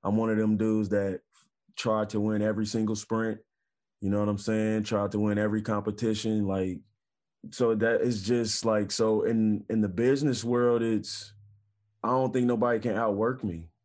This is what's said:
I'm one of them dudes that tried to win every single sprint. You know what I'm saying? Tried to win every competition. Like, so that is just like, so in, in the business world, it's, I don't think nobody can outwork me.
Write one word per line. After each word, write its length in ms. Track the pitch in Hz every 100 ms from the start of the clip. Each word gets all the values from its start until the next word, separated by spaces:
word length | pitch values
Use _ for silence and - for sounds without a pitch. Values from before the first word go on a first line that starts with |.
I'm 140 | 98 110
one 120 | 113
of 80 | 107
them 200 | 107 104
dudes 320 | 110 107 101
that 320 | 104 98 90 _ _ _ _ _ -
tried 320 | 117 107 107
to 100 | 110
win 220 | 104 107
every 240 | 107 107
single 300 | 107 113 110
sprint. 440 | 107 - 113 113 107 _ _ _ _ _ _
You 80 | 98
know 100 | 104
what 80 | 104
I'm 100 | 101
saying? 460 | 110 110 110 110
Tried 280 | 104 107 101
to 80 | 104
win 180 | 107 104
every 240 | 104 107
competition. 840 | 107 104 104 104 117 107 110 107
Like, 340 | 98 95 95 90 _ _ _ _ _ _ 110
so 220 | - 117
that 260 | 110 113 113
is 220 | 123 110
just 420 | 98 120 110 -
like, 260 | 113 107 101
so 320 | - 110 110
in, 400 | 113 113 110 104 -
in 100 | 110
the 80 | 104
business 560 | 90 120 135 143 120
world, 380 | 117 123 123 117
it's, 520 | 113 110 104 - - - - - _ _ _ _
I 60 | -
don't 240 | 131 127
think 140 | 127 120
nobody 320 | 117 120 113
can 180 | 117 104
outwork 480 | 113 101 113 131
me. 240 | 104 82 82 _